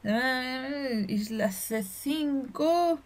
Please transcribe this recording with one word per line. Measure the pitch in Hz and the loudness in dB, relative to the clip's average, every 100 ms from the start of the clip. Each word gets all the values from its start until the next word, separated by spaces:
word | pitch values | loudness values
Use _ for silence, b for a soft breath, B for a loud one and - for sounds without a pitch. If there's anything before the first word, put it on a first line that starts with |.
Eh, | 208 220 262 254 254 262 269 285 269 226 196 | 2 2 2 0 -2 -4 -6 -4 -2 -2 0
isla | 208 208 220 202 | -2 -2 0 0
C | 190 - 220 | -2 -4 -2
cinco. | 190 - 277 311 294 277 254 - 302 339 349 320 | -4 -6 -2 0 2 0 -2 0 4 4 4 2